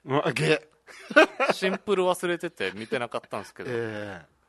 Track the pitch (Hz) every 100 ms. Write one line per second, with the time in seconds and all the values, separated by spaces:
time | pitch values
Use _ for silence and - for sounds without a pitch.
0 | 147 139 160 120 156 151 - _ - -
1 | - 277 349 - 277 - 190 190 - 190
2 | 180 175 175 170 170 - 95 98 113 131
3 | 120 120 - 113 95 - 98 120 113 107
4 | 104 90 76 _